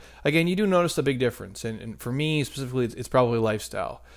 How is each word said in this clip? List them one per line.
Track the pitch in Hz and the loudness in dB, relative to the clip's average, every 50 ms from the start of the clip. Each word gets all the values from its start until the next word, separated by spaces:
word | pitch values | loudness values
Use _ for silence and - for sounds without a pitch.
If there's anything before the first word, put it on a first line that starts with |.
| - - - - - | -8 -20 -14 -4 -2
again, | 147 147 165 165 | 2 2 4 2
you | 175 185 | 2 2
do | 185 214 196 | 2 2 4
notice | 185 175 175 156 - 151 | 4 4 4 2 0 0
a | - | 0
big | 143 135 123 | 0 2 2
difference, | 127 120 - - 101 95 95 - - | 0 0 -2 -2 -14 -14 -14 -10 -8
and, | 113 110 104 | -8 -8 -8
and | - 113 104 - | -10 -12 -12 -10
for | - 120 123 | -6 -6 -2
me | 139 151 156 156 151 139 | -2 0 0 0 0 -2
specifically, | - - 139 135 123 127 131 123 | -2 -4 -8 -8 -4 -2 -2 -2
it's, | 110 - | -2 -2
it's | - 120 - | -8 -8 2
probably | - 131 127 117 117 113 | 4 4 4 6 4 2
lifestyle. | 110 110 107 107 - - 107 101 82 62 - - - - - | 2 2 0 -2 -4 -8 -6 -6 -6 -6 -8 -12 -16 -20 -20